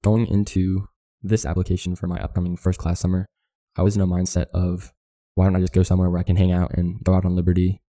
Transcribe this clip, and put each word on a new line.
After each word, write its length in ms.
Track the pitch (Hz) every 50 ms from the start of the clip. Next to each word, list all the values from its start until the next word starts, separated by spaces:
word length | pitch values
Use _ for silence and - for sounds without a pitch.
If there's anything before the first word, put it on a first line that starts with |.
Going 240 | - 104 107 113 117
into 600 | - - 101 101 - - 95 92 92 92 95 101 - _ _ _ _ _ _
this 220 | - 95 110 110 -
application 520 | 73 80 92 90 - 92 90 - 90 90
for 100 | - -
my 120 | 90 87 87
upcoming 360 | - - - 92 87 90 87
first 220 | - - 92 90 -
class 220 | - 85 87 -
summer, 260 | - 92 92 92 92 _ _ _ _ _ _ _ _ _ _
I 60 | -
was 120 | 110 104 101
in 80 | 101
a 40 | 95
mindset 400 | 90 90 90 92 90 - 90 - - -
of, 380 | 90 90 90 87 92 - - _ _ _ _ _ _ _ _ _
"Why 100 | 92 92
don't 100 | 95 92
I 60 | 92
just 120 | 92 90
go 100 | - 90
somewhere 280 | 90 - 92 92 92 90
where 80 | 87 87
I 60 | 90
can 120 | - 90
hang 140 | 95 92 92
out 220 | 90 90 90 - -
and 300 | 87 87 87 90 - -
go 100 | 92 92
out 100 | 92 90
on 120 | 92 90
liberty 460 | 90 87 90 87 90 90 92 95 - _ _